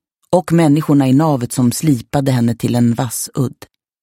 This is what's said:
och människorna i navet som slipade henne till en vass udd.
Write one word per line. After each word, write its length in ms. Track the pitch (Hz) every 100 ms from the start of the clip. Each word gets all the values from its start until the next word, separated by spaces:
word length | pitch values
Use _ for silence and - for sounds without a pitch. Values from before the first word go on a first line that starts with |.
| _ _ _
och 220 | 180 -
människorna 560 | 165 160 151 - 143 131
i 60 |
navet 380 | 131 160 135 117
som 200 | - 120
slipade 600 | - 160 123 - 143 135
henne 240 | 123 117 113
till 200 | 117 120
en 180 | 120
vass 360 | 117 127 - -
udd. 320 | - 127 - - _ _ _